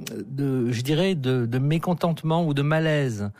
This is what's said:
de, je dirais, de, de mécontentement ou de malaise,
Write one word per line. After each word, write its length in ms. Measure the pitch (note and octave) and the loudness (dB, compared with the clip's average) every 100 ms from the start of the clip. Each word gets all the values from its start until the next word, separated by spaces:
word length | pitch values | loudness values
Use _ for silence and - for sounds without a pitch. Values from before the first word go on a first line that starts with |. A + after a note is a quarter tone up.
| - - - | -8 -10 -8
de, 460 | C3+ C#3 C3 A#2 | -4 0 0 0
je 100 | A#2+ | 0
dirais, 320 | B2+ D3+ F#3+ | 0 2 2
de, 320 | F3+ B2+ C3 A#2 | 0 0 0 0
de 120 | B2+ | 0
mécontentement 880 | C#3 E3 F#3 E3+ E3+ D#3+ D#3+ E3 E3+ | 2 0 0 0 0 0 0 0 2
ou 80 | C#3+ | 2
de 80 | |
malaise, 680 | C#3+ D#3 D#3+ D3+ C3+ G#2+ G2+ - | 2 2 2 2 0 -2 -4 -8